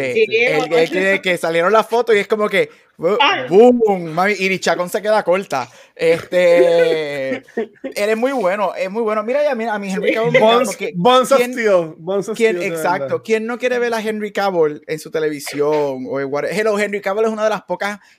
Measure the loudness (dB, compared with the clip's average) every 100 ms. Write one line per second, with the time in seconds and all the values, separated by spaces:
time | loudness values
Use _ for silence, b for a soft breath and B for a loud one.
0 | 0 0 2 2 2 0 2 2 2 0
1 | 0 0 0 -2 0 0 2 2 2 0
2 | 2 2 2 -2 0 0 -2 b b -4
3 | 0 2 2 0 2 6 6 6 2 0
4 | -4 -2 0 0 -2 0 0 -2 -2 -4
5 | 0 0 2 0 -2 -6 -6 B B -2
6 | 0 0 0 2 4 6 6 4 2 0
7 | -4 -4 -6 -6 -8 -8 -8 _ -10 -4
8 | -2 0 -2 0 -2 0 -2 -4 -6 -4
9 | -4 -2 -2 -2 -2 -2 -4 -6 -6 -4
10 | -2 -2 2 4 6 4 0 -4 -8 0
11 | 4 4 4 2 2 0 2 2 0 -8
12 | -6 -4 -4 0 0 0 -4 -2 -2 -2
13 | -4 -6 -2 -4 -4 -4 -4 -2 -2 -2
14 | -4 -6 -6 -2 0 2 0 -2 -10 -10
15 | -6 -4 -4 -4 -6 -2 0 0 -2 -4
16 | -6 -6 -4 -4 -4 -2 0 0 -2 -4
17 | -4 -2 -2 0 -2 -2 -6 -6 -6 -8
18 | b